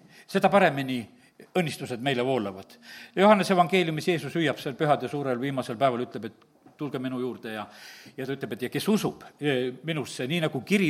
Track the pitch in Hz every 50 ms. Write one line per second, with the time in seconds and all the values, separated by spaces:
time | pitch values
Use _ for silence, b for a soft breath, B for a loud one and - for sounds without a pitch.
0 | - B B B B B - 196 196 180 175 202 190 160 139 139 135 131 131 120
1 | 107 - - b b b b - - - - 180 175 143 - - 147 113 127 110
2 | 123 143 135 120 123 131 135 120 104 98 92 95 95 - - - B B B B
3 | B B B 180 190 208 214 196 175 - 196 175 175 - 190 185 175 160 156 151
4 | 147 160 135 - 143 135 - 170 165 139 127 - - 151 123 - 156 147 139 -
5 | 127 120 - 143 139 135 123 120 131 143 139 131 113 - 120 107 139 135 120 117
6 | 123 - - 120 104 110 - _ _ _ _ _ _ - _ - 151 139 120 127
7 | 127 131 131 123 127 123 110 98 - 113 110 107 104 - B B B B B B
8 | B B B - 131 123 139 135 135 113 120 101 123 117 - 143 - 190 220 196
9 | - 131 - - - - - - 143 147 135 127 127 127 127 131 - 156 165 151
10 | 120 - - - 127 127 165 175 160 151 - 135 107 - 190 214 190 151